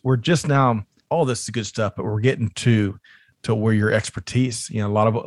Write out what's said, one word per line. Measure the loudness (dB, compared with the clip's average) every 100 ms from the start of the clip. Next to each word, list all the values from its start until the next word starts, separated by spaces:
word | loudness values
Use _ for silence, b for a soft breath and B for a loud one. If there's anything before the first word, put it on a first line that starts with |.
we're | 0 0
just | 2 0 2
now, | 2 2 0 -4 _ _
all | -2
this | 0 -2
is | -4
good | -6 -6
stuff, | -4 -4 -4
but |
we're | -4 0
getting | 0 0 -4
to, | 0 2 4 2 -4 b b b _
to | -4
where | 0 2
your | 2 4
expertise, | 2 -2 -8 -4 -2 -2 -4 -8
you | -6
know, | -2
a |
lot | 2 2
of, |
a | 0